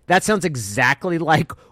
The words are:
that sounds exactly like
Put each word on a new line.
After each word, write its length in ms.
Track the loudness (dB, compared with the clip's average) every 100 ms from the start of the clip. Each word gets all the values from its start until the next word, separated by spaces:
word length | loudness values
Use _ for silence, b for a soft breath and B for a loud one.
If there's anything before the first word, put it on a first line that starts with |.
| 0
that 180 | 2
sounds 200 | 2 0
exactly 760 | -2 -4 -6 0 0 0 -2 -2
like 340 | 2 0 0 -10 b